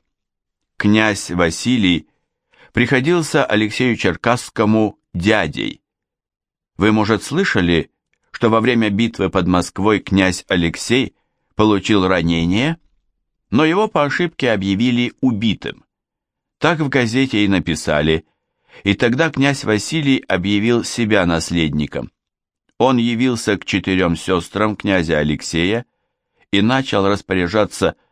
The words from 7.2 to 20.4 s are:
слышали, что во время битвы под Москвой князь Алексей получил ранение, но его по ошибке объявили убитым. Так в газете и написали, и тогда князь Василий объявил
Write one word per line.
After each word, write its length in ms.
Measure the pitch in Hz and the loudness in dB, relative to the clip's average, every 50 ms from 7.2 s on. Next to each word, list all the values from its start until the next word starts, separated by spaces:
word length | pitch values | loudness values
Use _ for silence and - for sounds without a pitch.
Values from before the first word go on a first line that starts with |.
| - | -2
слышали, 640 | - - 165 196 185 - 110 90 87 87 82 71 - _ _ _ _ _ _ _ _ | -4 -4 -2 -2 0 0 0 2 2 2 2 0 -2 _ _ _ _ _ _ _ _
что 180 | - - - 113 | -6 -2 0 2
во 120 | 110 113 | 2 2
время 280 | 110 120 123 117 110 107 | 2 2 2 0 0 0
битвы 400 | 101 98 117 110 - - 95 92 | 0 0 -2 -2 -2 -2 -4 -2
под 180 | - 95 87 85 | 0 0 0 2
Москвой 520 | 90 90 87 - - - 95 107 107 98 | 2 0 0 -2 -6 -2 0 2 2 0
князь 460 | - - 95 98 95 95 90 - - - | 0 0 2 2 2 2 0 -2 -4 -2
Алексей 680 | 98 92 85 82 80 - - - 117 127 127 - - _ _ _ _ _ _ _ _ - | 0 0 0 0 -2 -4 -4 0 0 0 0 -2 -6 _ _ _ _ _ _ _ _ 0
получил 480 | 107 110 104 98 95 - 107 101 92 92 | 2 2 2 2 0 0 2 2 2 2
ранение, 720 | 95 90 82 85 85 85 82 85 90 104 127 156 165 - _ _ _ _ _ _ _ _ _ _ _ _ _ _ | 2 2 2 2 0 0 0 0 0 0 0 -2 -4 -6 _ _ _ _ _ _ _ _ _ _ _ _ _ _
но 160 | - 120 156 | 0 2 2
его 240 | 156 165 185 214 214 | 2 2 2 0 0
по 160 | - 165 143 | 0 0 0
ошибке 460 | 143 135 - 175 170 - - - 123 | 0 0 -2 -4 -4 -4 -4 -2 0
объявили 600 | 110 104 95 98 98 95 117 127 123 120 123 120 - _ | 0 0 0 0 0 0 0 0 0 0 -2 -2 -4 _
убитым. 640 | - 131 117 101 107 113 95 - - - - - _ _ _ _ _ _ _ _ _ _ _ _ _ _ _ _ | -2 -2 0 0 0 -2 -2 -2 -6 -10 -12 -12 _ _ _ _ _ _ _ _ _ _ _ _ _ _ _ _
Так 220 | - 151 175 156 | -2 -2 0 0
в 80 | 160 139 | -2 -2
газете 560 | 131 139 123 113 110 127 135 131 - 104 104 | 0 0 0 0 0 0 0 0 0 0 0
и 60 | 101 | 2
написали, 760 | 98 92 80 - 80 76 - - 78 76 80 78 80 78 - _ _ _ _ _ _ _ _ _ - - - | 0 0 0 -2 -4 -4 -2 -2 0 0 2 2 0 0 -2 _ _ _ _ _ _ _ _ _ -20 -4 -2
и 80 | 101 101 | 0 0
тогда 360 | - - 120 117 135 165 160 | 2 0 0 0 0 0 -2
князь 360 | - 135 135 143 139 - - | 0 0 0 0 0 -2 -2
Василий 580 | - 107 104 101 - - 160 151 139 131 - - - | 0 0 0 -2 -2 -4 -2 0 0 0 0 0 -2
объявил 580 | 92 92 | -2 -2